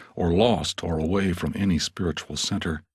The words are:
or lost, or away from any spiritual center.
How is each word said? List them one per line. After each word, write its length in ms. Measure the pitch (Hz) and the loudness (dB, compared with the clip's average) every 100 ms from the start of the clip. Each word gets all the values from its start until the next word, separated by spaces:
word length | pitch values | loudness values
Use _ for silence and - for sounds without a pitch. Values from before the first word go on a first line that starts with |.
| - | -14
or 180 | - 87 | -4 2
lost, 520 | 85 120 101 76 - | 4 4 4 0 -4
or 140 | 87 80 | -2 -2
away 340 | 80 98 98 | 0 0 0
from 200 | 85 73 - | 0 -2 0
any 220 | 101 82 | 2 2
spiritual 580 | - - 90 78 - 76 | 0 -2 -4 -4 -6 -6
center. 460 | - 101 87 80 - | -4 -2 -2 -6 -8